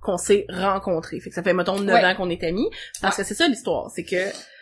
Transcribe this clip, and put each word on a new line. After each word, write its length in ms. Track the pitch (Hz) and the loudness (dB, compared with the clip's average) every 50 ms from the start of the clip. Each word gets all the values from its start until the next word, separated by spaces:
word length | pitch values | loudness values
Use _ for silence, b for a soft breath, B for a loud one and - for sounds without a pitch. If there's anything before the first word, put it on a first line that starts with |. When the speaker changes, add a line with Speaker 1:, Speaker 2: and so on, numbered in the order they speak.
Speaker 1:
qu'on 160 | - - 190 180 | -2 -2 -2 -2
s'est 280 | - - 208 208 190 - | 4 4 4 4 4 -2
rencontrés. 680 | - 180 185 196 190 196 196 - 180 160 165 - - - | -4 -2 0 0 0 0 0 0 0 0 -2 -4 -10 -10
Fait 100 | - - | -10 -8
que 60 | - | -8
ça 80 | - 170 | -4 0
fait, 100 | 190 180 | 2 2
mettons, 260 | 185 175 185 190 196 | 2 2 0 0 0
neuf 160 | 202 202 190 180 | 2 4 4 6
Speaker 2:
Ouais. 40 | 196 | 6
Speaker 1:
ans 100 | 180 185 | 4 2
qu'on 140 | 185 190 180 | 0 -2 -4
est 140 | 170 165 - | -4 -2 -2
amis. 260 | 165 170 196 277 453 B B B B B B | -2 -2 0 -2 -2 B B B B B B
Parce 160 | - 190 190 - | -2 -2 0 0
Speaker 2:
Ouais. 60 | 196 | -4
Speaker 1:
que 40 | - | -4
c'est 60 | 208 | 0
ça 120 | - 330 349 | 2 2 2
l'histoire, 420 | 247 - - - 170 127 - - | 2 0 0 -2 -2 0 -2 -4
c'est 140 | - - 170 | -8 -10 -6
que, 240 | - - 180 185 196 - B B B B B | -2 -2 -2 -2 -2 -4 B B B B B